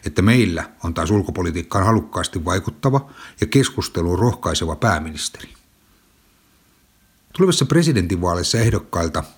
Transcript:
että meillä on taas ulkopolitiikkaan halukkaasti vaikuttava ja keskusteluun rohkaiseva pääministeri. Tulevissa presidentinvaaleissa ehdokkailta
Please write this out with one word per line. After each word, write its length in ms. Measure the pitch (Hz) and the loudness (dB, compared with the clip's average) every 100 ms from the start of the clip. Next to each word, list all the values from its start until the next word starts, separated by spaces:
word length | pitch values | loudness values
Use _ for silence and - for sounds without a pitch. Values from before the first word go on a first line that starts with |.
että 180 | - - | -6 2
meillä 480 | 98 123 98 80 - - | 4 6 4 0 -8 -8
on 100 | 82 | -6
taas 160 | 82 82 | -2 2
ulkopolitiikkaan 760 | 104 - - 85 85 85 101 98 | 2 0 -2 -4 -4 -4 0 2
halukkaasti 580 | 110 - 90 82 - | 2 0 -6 -6 -4
vaikuttava 680 | 80 95 - - 139 135 - - - - | -2 -2 -4 -2 0 0 -2 -16 -12 -6
ja 60 | 113 | 0
keskusteluun 720 | 139 127 - - - 85 90 | 2 2 -2 -4 -2 0 2
rohkaiseva 580 | 120 - - 76 82 73 | 0 0 -4 -4 -4 -2
pääministeri. 720 | 113 82 76 76 - - - - _ _ _ _ _ _ _ _ _ _ _ _ _ _ _ _ _ | 0 0 -4 -10 -10 -12 -20 -20 _ _ _ _ _ _ _ _ _ _ _ _ _ _ _ _ _
Tulevissa 340 | - 185 156 135 | 0 2 2 2
presidentinvaaleissa 920 | 170 165 117 90 90 87 87 90 113 | 2 2 2 0 -2 0 -2 0 2
ehdokkailta 680 | 113 104 - 90 82 78 73 | 2 0 -2 -4 -2 -4 -8